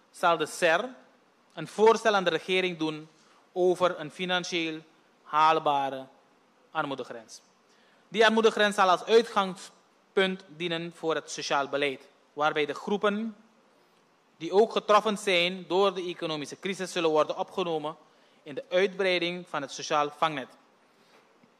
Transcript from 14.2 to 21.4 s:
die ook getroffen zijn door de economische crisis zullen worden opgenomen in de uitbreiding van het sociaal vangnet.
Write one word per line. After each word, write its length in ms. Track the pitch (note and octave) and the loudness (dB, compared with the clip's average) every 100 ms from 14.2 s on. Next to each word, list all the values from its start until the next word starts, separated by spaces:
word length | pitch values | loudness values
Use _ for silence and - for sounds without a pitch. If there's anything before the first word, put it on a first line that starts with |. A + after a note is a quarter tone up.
| _ _ | _ _
die 160 | E3 | 0
ook 200 | F#3+ A3 | 4 4
getroffen 460 | G3+ - G#3 G#3+ G3 | 2 2 4 2 -2
zijn 460 | - F3+ F3 F#3 D#3+ | 0 2 0 -4 -2
door 260 | F3+ G3 | 2 2
de 80 | F#3 | 0
economische 560 | F3 E3+ E3 D#3 C3+ C#3 | -6 -8 -6 -6 -8 -8
crisis 340 | F#3+ F#3+ F#3 | -8 -8 -8
zullen 180 | F#3 E3 | -2 0
worden 280 | D#3 D3+ E3+ | 2 0 -4
opgenomen 580 | F#3 - F3+ D#3+ D3 E3 _ _ _ _ | -8 -6 -4 -6 -8 -12 _ _ _ _
in 120 | D#3 | -16
de 100 | C3+ - | -14 -2
uitbreiding 760 | F3+ A#3+ F#3 F#3+ F3+ E3+ F3+ F3 | 0 0 0 0 0 -2 -6 -8
van 140 | D3+ | -8
het 100 | C3+ | -8
sociaal 380 | - - D3+ D3 | -10 -2 0 -2
vangnet. 380 | - D#3+ C#3+ B2 _ _ _ _ _ _ _ _ _ | 0 -2 -2 -10 _ _ _ _ _ _ _ _ _